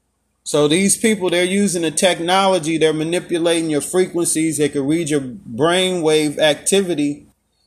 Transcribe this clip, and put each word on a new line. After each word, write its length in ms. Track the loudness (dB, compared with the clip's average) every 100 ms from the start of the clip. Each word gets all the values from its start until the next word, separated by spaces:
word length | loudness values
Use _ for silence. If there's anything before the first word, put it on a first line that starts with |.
| _ _ _ _
So 240 | -4 0 2
these 300 | 2 2 2
people, 320 | 0 0 0
they're 140 | 0
using 400 | 0 0 0 0
the 80 | -4
technology, 880 | 0 0 0 0 2 2 2 0 0
they're 160 | 0
manipulating 760 | 0 -2 -4 -4 -2 0 0 0
your 100 | -2
frequencies, 760 | -2 0 0 -2 -2 0 -2 0
they 120 | -2
can 180 | 0 -2
read 200 | -2 0
your 140 | -2
brainwave 1160 | -4 -10 -10 -2 2 2 0 0 2 2 0 2
activity. 880 | 0 0 0 0 0 -2 -2 -4 -12 _ _ _